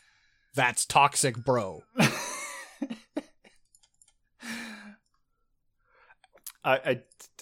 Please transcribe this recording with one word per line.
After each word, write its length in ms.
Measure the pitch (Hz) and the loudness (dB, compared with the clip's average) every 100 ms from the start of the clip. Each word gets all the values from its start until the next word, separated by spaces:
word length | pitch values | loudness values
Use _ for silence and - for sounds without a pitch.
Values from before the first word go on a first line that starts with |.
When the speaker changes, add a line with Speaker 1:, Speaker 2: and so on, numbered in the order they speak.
| _ _ _ _ _ | _ _ _ _ _
Speaker 1:
That's 320 | 135 123 113 | 0 2 0
toxic, 520 | - 147 139 - 135 117 | 2 6 6 4 0 0
bro. 380 | 123 123 95 80 - | 0 2 0 -8 -8
Speaker 2:
<laughs> 80 | 254 107 - - - - - - - 277 220 - - - _ - _ _ _ _ _ _ _ _ _ 233 233 226 208 208 208 _ _ _ _ _ _ _ _ _ _ _ - _ _ - - | 2 2 0 -8 -12 -12 -14 -18 -12 -12 -12 -12 -12 -12 _ -20 _ _ _ _ _ _ _ _ _ -14 -12 -14 -16 -20 -20 _ _ _ _ _ _ _ _ _ _ _ -20 _ _ -20 -4
I, 100 | - 131 | 0 2
I, 240 | 131 123 - - - - | 2 -2 -6 -20 -20 -16